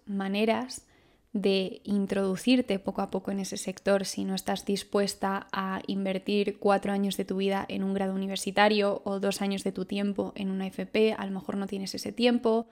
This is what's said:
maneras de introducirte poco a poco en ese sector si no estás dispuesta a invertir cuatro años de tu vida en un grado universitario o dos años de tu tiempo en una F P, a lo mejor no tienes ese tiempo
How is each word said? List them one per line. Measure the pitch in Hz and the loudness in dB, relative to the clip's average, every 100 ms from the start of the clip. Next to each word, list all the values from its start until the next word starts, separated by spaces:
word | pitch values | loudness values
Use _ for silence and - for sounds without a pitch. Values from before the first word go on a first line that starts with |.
| - | -6
maneras | 196 196 202 220 220 254 - - _ _ _ _ | -4 -2 2 2 0 -4 -12 -18 _ _ _ _
de | 208 196 190 185 - | 0 2 2 0 -6
introducirte | - 202 196 196 196 185 247 240 254 190 | -2 0 2 0 0 0 4 4 4 -2
poco | - 196 | -2 -4
a | 196 | -4
poco | 196 196 | -4 -4
en | 196 | -4
ese | 185 202 | -4 -6
sector | - 185 196 196 190 | -6 -4 2 2 2
si | - | -4
no | 190 | -4
estás | 190 - 196 | -2 -2 -4
dispuesta | - 196 - 202 196 - 196 196 - | -2 -2 0 0 0 0 -2 -2 -4
a | 196 190 190 - | -6 -4 -4 -4
invertir | 196 190 190 - 208 202 202 | -2 -2 -2 0 2 2 2
cuatro | 202 196 202 | 2 2 2
años | 196 202 190 | 0 0 -2
de | 190 | -2
tu | 190 | 0
vida | 196 196 - | 0 0 -2
en | 196 | -4
un | 190 | -2
grado | 196 190 | 0 0
universitario | 190 196 190 196 190 208 214 202 196 | -2 -4 -4 -2 4 6 6 2 0
o | 202 196 | -2 -2
dos | 196 190 | 0 0
años | 196 196 | -2 -2
de | 196 | -2
tu | 190 | -4
tiempo | 185 202 202 196 190 - | -4 -2 -2 -2 -4 -4
en | 190 | -4
una | 190 190 | -2 -4
F | - 190 | -6 -2
P, | 220 220 | 2 4
a | 208 196 | 2 -4
lo | |
mejor | 190 190 196 | -6 -4 -4
no | 196 | -4
tienes | 196 190 | -6 -6
ese | - 208 | -8 -8
tiempo | 202 240 240 226 226 226 | 2 4 4 2 0 -2